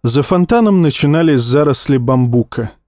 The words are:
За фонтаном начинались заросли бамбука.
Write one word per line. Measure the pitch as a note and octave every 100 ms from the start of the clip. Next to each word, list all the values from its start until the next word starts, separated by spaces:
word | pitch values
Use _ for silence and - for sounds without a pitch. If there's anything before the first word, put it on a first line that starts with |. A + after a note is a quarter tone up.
За | A#2+ C3
фонтаном | C#3 F3+ F3+ A#3 A3 F#3+
начинались | D#3+ - C#3+ D#3 E3 C#3
заросли | A#2 C#3 D3 C3 - C3+
бамбука. | A#2+ B2+ B2 A#2+ A2+ - A2 -